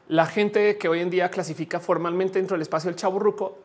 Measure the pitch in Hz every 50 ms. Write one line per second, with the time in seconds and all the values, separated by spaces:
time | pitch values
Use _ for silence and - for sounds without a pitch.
0 | _ - 156 165 160 160 - 214 208 208 208 214 208 208 202 208 - 170 165 170
1 | 175 180 175 180 175 180 - 190 170 165 156 - 156 - - 170 170 - 180 160
2 | 170 170 175 180 190 190 190 185 185 185 196 165 156 - - 160 156 180 170 -
3 | - 190 190 202 214 208 196 - 202 190 - -